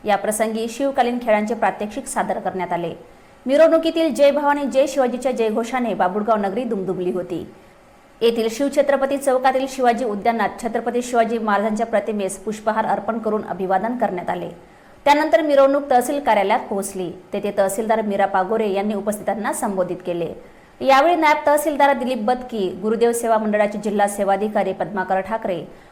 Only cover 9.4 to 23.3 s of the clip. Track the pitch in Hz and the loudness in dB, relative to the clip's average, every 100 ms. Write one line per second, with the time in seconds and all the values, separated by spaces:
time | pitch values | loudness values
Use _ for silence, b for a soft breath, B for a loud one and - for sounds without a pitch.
9.4 | 262 262 262 269 247 233 247 202 220 233 | 2 0 -2 0 2 2 -2 0 -2 0
10.4 | 196 - 240 233 233 240 247 240 220 233 | -2 -2 -6 -4 -2 -4 0 0 2 0
11.4 | 214 202 214 214 226 208 202 214 190 185 | 0 0 0 -2 0 0 0 -2 -4 -4
12.4 | - 214 - 214 214 202 - 226 220 214 | -8 -4 -2 -2 -2 -2 -2 -4 -2 -4
13.4 | - 180 190 190 226 247 214 180 - 180 | -4 -6 0 0 0 -2 -2 -2 -6 -6
14.4 | 170 - B B B B - 294 311 330 | -8 -14 B B B B 4 4 6 4
15.4 | 302 285 269 285 285 247 247 285 262 208 | 4 4 4 4 4 2 2 -2 2 2
16.4 | 196 247 - 196 196 185 180 - - 202 | 4 0 0 -6 -4 -6 -8 -10 -8 -6
17.4 | 202 202 190 190 220 220 214 196 196 190 | -4 0 0 0 -2 0 0 0 0 0
18.4 | 185 220 214 190 208 202 208 208 196 196 | 0 0 0 0 -2 -2 -4 -4 -4 -4
19.4 | 226 311 233 190 180 175 - 170 165 - | -4 -4 -4 -2 -2 -4 -6 -4 -6 -8
20.4 | B B B B 254 269 311 339 311 302 | B B B B 4 6 6 4 2 2
21.4 | 302 294 320 277 285 277 247 254 214 247 | 2 2 0 2 2 2 -2 -2 0 -2
22.4 | - 220 185 180 208 220 233 233 226 | -4 -4 -4 -4 -4 2 2 2 0